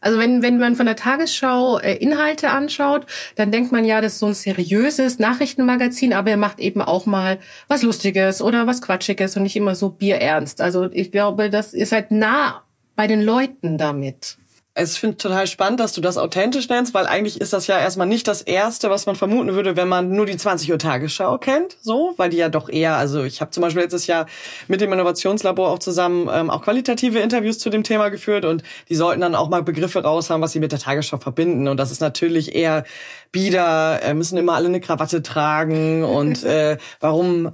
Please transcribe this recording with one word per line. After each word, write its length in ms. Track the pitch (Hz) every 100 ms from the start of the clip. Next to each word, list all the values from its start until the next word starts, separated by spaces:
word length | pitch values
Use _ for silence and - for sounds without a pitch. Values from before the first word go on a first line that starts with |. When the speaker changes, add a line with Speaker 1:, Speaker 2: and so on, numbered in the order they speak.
Speaker 1:
Also 160 | 208 220
wenn, 220 | 233 247
wenn 180 | 240 247
man 180 | 240 240
von 100 | 233
der 100 | 220
Tagesschau, 840 | 240 277 320 - 262 247 254 233
äh, 180 | 202 -
Inhalte 520 | 269 302 302 302 302
anschaut, 560 | 269 294 - 285 285 - - - -
dann 160 | 208
denkt 180 | 226 247
man, 140 | 240
ja, 160 | 220 220
das 140 | 220
ist 60 | -
so 80 | 208
ein 60 |
seriöses 840 | 202 196 185 170 208 277 277 254 247
Nachrichtenmagazin, 960 | 220 247 269 - 247 247 247 247 254
aber 160 | 196 202
ihr 80 | 208
macht 200 | 208 -
eben 220 | 175 196
auch 240 | 165 185
mal 340 | 208 196 190 190 - - -
was 140 | 285
Lustiges 580 | 233 - 202 190 190 190
oder 260 | 220 233 233
was 140 | 247
Quatschiges 560 | - 185 - 190 190 196
und 60 |
nicht 140 | 196 214
immer 180 | 202
so 160 | 180 196
bierernst. 720 | - 196 190 147 156 143 -
Also 260 | 175 180 185
ich 220 | 180 185
glaube, 380 | 196 208 202 208
dass 240 | 208 214
ihr 100 | -
seid 280 | 202 220 202
nah 500 | 214 220 285 269 - _ _ _ -
bei 120 | 214
den 120 | 214
Leuten 560 | 214 240 269 - 170 156
damit. 600 | 151 143 135 131 - - _ - _ -
Speaker 2:
Ich 100 | 170
finde 260 | - 220 208
total 320 | 196 190 190
spannend, 320 | - 196 247
dass 120 | 214
du 60 | -
das 160 | 175 175
authentisch 520 | 165 185 220 269 240
nennst, 260 | 240 240
weil 120 | 196 -
eigentlich 340 | 190 214 -
ist 120 | 208
das 140 | 196 180
ja 120 | 185
erstmal 280 | 175 180 180
nicht 220 | 226 220
das 120 | 202
Erste, 480 | - 180 220 233 208
was 160 | 202
man 120 | - 196
vermuten 360 | 196 240 -
würde, 220 | 190 190
wenn 140 | 175 180
man 220 | 180 180
nur 160 | 202 202
die 100 | 190
zwanzig 340 | 208 175 151
Uhr 80 | 156
Tagesschau 600 | 156 127 151 - 185 254
kennt, 380 | - 285 370 -
so, 320 | 220 240 359 349
weil 140 | 175
die 60 | 170
ja 120 | 165
doch 200 | 156 -
eher, 260 | 156 160 151
also 280 | 143 147
ich 160 | 131 -
habe 100 | 156
zum 120 | -
Beispiel 200 | 170 175
letztes 240 | 175 175 -
Jahr 200 | 165 160 - - - -
mit 120 | 196
dem 120 | 208
Innovationslabor 760 | 185 175 175 190 208 190 185 185
auch 120 | 175
zusammen, 500 | 196 175 175 175 170
ähm, 180 | 156 165
auch 120 | -
qualitative 560 | - 247 247 233 247 220
Interviews 400 | 220 240 214 220
zu 100 | 226
dem 140 | 214
Thema 280 | 214 214 208
geführt 340 | 208 - 202
und 180 | 156 165 - - -
die 60 |
sollten 260 | 160 170 160
dann 140 | 175
auch 140 | 165 160
mal 160 | 175
Begriffe 400 | 165 156 180 190
raus 260 | 151 165 165
haben, 100 | 160
was 120 | 160
sie 80 | 156
mit 100 | 151
der 80 | 143
Tagesschau 400 | 131 143 143 139
verbinden 480 | 139 143 170 135 139
und 100 | 135
das 140 | 131
ist 100 | -
natürlich 540 | 151 - 170 165 156
eher 300 | - 165 156 - - - - -
bieder, 680 | 185 190 180 170 160 156 156
äh, 120 | 135
müssen 240 | 151 170 180
immer 160 | 175
alle 140 | 160 175
eine 120 | 180
Krawatte 420 | 175 151 156 170
tragen 840 | 135 156 151 151 160 156 156 160
und, 400 | 156 139 147 147
<laughs> 0 |
äh, 340 | - 156 151 151 - -
warum, 520 | 151 156 180 170 165